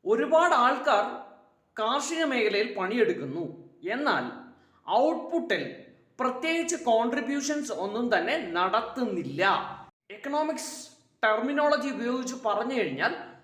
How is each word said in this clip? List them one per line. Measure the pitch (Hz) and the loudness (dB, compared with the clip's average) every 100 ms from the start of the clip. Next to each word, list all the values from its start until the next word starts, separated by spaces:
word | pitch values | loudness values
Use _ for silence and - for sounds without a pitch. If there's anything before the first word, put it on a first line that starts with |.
| 185 | 2
ഒരുപാട് | 226 277 320 339 262 247 | 0 4 4 6 4 4
ആൾക്കാർ | 277 - 208 208 - - - _ _ _ - | 2 2 2 2 -6 -16 -20 _ _ _ -4
കാർഷിക | 220 277 285 330 311 | -2 0 -2 -2 0
മേഖലയിൽ | 254 208 202 220 196 | 2 2 0 -2 -2
പണിയെടുക്കുന്നു, | 185 240 202 170 139 151 156 - - _ 175 247 | -2 2 2 2 -6 -6 -8 -10 -20 _ -6 -2
എന്നാൽ | 285 156 123 - - - _ _ - 208 | 0 0 -2 -10 -18 -20 _ _ 0 4
ഔട്ട്പുട്ടിൽ | 294 339 - 339 - 180 135 - - - _ - | 4 2 -2 -4 0 -2 -2 -12 -18 -20 _ -4
പ്രത്യേകിച്ച് | 247 247 320 330 - 339 - | -2 -2 -2 -2 -2 -2 2
കോൺട്രിബ്യൂഷൻസ് | 226 233 269 247 285 285 294 247 190 196 | 2 2 -2 -2 -2 -2 -4 -4 -6 -4
ഒന്നും | 214 240 | -2 2
തന്നെ | 190 170 311 208 170 | 2 2 -2 -2 0
നടത്തുന്നില്ല. | 185 220 240 262 233 185 139 139 196 170 - - - _ _ 208 | 2 2 -2 -4 -2 -2 -4 0 2 2 -2 -12 -16 _ _ -12
എക്കണോമിക്സ് | 277 294 311 277 - - - _ _ _ | -4 -2 -2 -4 -8 -12 -16 _ _ _
ടെർമിനോളജി | 220 214 254 285 294 277 269 226 | 2 2 2 2 4 4 0 -4
ഉപയോഗിച്ച് | 233 254 247 247 220 | -2 -2 -4 -4 -2
പറഞ്ഞു | 202 247 262 | 0 0 0
കഴിഞ്ഞാൽ | 175 135 180 349 - - | -2 0 -2 -2 -12 -18